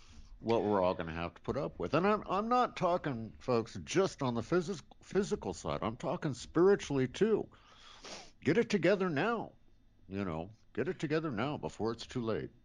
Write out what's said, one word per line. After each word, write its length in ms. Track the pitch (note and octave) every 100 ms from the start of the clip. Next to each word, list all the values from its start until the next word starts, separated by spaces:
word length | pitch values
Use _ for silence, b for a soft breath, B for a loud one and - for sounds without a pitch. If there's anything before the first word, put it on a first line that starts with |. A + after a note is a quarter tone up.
| b b b -
what 220 | A2 A2+
we're 180 | G2+ G2+
all 120 | F2+
gonna 200 | F2+ E2
have 200 | E2 E2+ -
to 60 |
put 140 | - A#2
up 220 | D#3+ A2+
with. 140 | E2+
And 120 | D#3 G3
I'm, 180 | G#3+ -
I'm 200 | F#3 A3+
not 260 | B3 A#3 -
talking, 560 | F3 F3 D#3 A#2 A2 -
folks, 380 | - A#2 G#2+ F#2+ D#2
just 360 | E3+ F#3+ -
on 120 | C3
the 80 | A#2
physis-, 400 | A#2 F3 E3 F3 - -
physical 520 | - F#3 G3+ G#3 G2+
side. 260 | - D#2+ D2
I'm 160 | G#2+ A2
talking 360 | D3 E3+ D#3
spiritually, 720 | A#2+ - D#3+ F#3+ G3+ - C#3 B2+
too. 400 | - A3 G3+ - B B B B B B B B -
Get 140 | B2+ F#3+
it 120 | -
together 400 | G3+ E3 G3 F#3
now, 420 | C#3+ G#3 A3+ - - - - _ _ -
you 160 | G2 F#2+
know. 240 | D#2+ G2 A2 -
Get 140 | G2+ C#3
it 120 | -
together 320 | D3+ D#3+ D#3
now 240 | G#2 C#3 C#3
before 340 | D#2 - A2
it's 140 | A2+ -
too 160 | B2+
late. 280 | A2+ F2+ C2 -